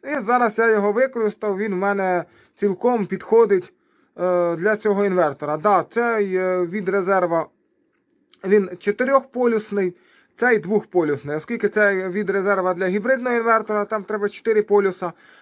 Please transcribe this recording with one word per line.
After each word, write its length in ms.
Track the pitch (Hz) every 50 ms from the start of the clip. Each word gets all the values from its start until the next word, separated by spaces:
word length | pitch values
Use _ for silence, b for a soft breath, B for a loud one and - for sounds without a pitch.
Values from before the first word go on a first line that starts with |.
| -
І 160 | 269 294 285
зараз 400 | 220 196 240 247 247 226 214 -
я 100 | 226 233
його 220 | 220 208 202 208
використав, 640 | 208 226 262 262 254 233 226 208 208 _ - 214 196 190
він 160 | 208 226 196
в 40 | 180
мене 460 | 190 202 202 196 190 185 180 175 156 b b b b b b _
цілком 460 | - 208 190 185 - 240 247 233 202
підходить, 680 | - 196 180 - - 220 226 233 208 196 185 180 - _ _ _ _ _ _ _ _ _ -
е, 360 | 175 185 180 180 175 170 170
для 200 | 160 165 208 220
цього 300 | 208 214 214 202 196 202
інвертора. 520 | 202 185 180 170 151 131 - 151 147 151 156
Да, 280 | 156 214 202 180 156 -
цей, 460 | - 226 240 240 233 220 208 196 185
е, 300 | 185 185 185 185 180 180
від 240 | 170 170 214 190 180
резерва, 580 | 185 202 185 175 196 190 180 175 170 165 151 - _ _ _ _ _ _ _ _ _ _ _ _ _ _ _ _ _ _ -
він 260 | 190 196 214 196 180 180 175
чотирьохполюсний, 1160 | - 202 202 - 247 254 277 269 262 - _ 247 247 240 226 220 214 - 202 202 190 180 180 b b b b b b b b _
цей 220 | 226 247 247 214
двохполюсний. 760 | 151 170 214 208 214 _ - 180 165 151 147 131 - 139 147
Оскільки 340 | 156 156 - 233 233 214 202
це 400 | 208 214 208 202 196 185 185 190
від 200 | 175 202 214 180
резерва 440 | 190 196 185 202 202 190 185 185 180
для 140 | 170 190 185
гібридного 480 | 185 214 190 247 269 262 240 247 240
інвертора, 500 | 233 226 233 226 220 214 - 214 208 208
там 180 | 208 220 214 196
треба 260 | - 214 214 202 202
чотири 320 | - - _ 226 220 214
полюса, 520 | 208 - 202 208 202 190 180 - 185 175 165 b b b b b